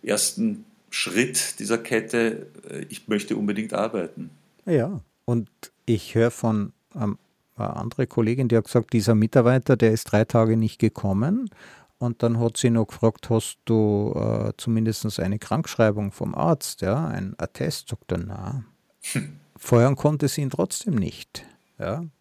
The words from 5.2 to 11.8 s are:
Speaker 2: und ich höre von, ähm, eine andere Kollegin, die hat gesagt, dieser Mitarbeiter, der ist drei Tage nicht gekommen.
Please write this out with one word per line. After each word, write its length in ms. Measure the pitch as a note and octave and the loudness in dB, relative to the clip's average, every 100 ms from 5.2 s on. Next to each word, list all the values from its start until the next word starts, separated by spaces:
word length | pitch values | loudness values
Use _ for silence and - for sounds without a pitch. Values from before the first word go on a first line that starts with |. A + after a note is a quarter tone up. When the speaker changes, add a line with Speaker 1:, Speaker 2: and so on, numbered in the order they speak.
| - | -2
Speaker 2:
und 240 | A#2+ G#2+ _ - _ | -2 -2 _ -20 _
ich 300 | - A2 - | -2 -2 0
höre 160 | A2+ A#2 | 2 2
von, 420 | - A#2 A2 G2+ _ _ | 2 -2 0 -2 _ _
ähm, 240 | E3 G#2+ - _ _ _ - | -6 -4 -6 _ _ _ -8
eine 200 | G#2 - | -6 -6
andere 300 | A#2 - B2+ | -8 -4 -2
Kollegin, 420 | - A2+ B2 B2+ | 0 0 2 2
die 80 | A2+ | 2
hat 80 | |
gesagt, 300 | G#2 B2 - | 4 0 2
dieser 200 | A#2 G#2 | 0 4
Mitarbeiter, 640 | A2 G#2+ C3+ A#2 B2+ - B2 | 4 4 4 6 4 4 4
der 160 | A2+ | 6
ist 120 | A2 | 4
drei 200 | - G#2+ | 2 2
Tage 320 | A2+ A#2+ A2+ A2+ | 4 4 4 4
nicht 220 | A2 - | 0 2
gekommen. 720 | A2 - G2+ G2 B2+ A3 A#3+ - - - | 0 0 -2 0 0 -2 -4 -12 -20 -20